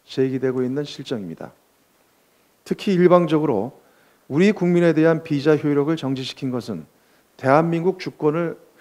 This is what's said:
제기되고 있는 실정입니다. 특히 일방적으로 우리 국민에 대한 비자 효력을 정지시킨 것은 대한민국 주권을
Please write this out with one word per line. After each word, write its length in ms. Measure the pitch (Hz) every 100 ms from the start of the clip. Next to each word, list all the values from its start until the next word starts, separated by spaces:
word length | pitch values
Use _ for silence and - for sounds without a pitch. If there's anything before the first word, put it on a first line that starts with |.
| _
제기되고 560 | - 131 127 131 127
있는 220 | 127 139
실정입니다. 680 | 147 - - 120 90 80 - - _ _ _ _ _ _ _ _ _ _
특히 300 | - 180 -
일방적으로 840 | 175 175 180 165 156 151 104 123 - _ _ _ _ -
우리 240 | 139 196
국민에 420 | 202 180 175 170
대한 300 | 156 160 165
비자 320 | - 143 147 151
효력을 400 | 147 143 143 160
정지시킨 560 | 131 131 131 - 135
것은 340 | 123 113 87 76 _ _ _ _ -
대한민국 640 | 131 147 165 165 180 185
주권을 580 | - - 151 160 170 - _ _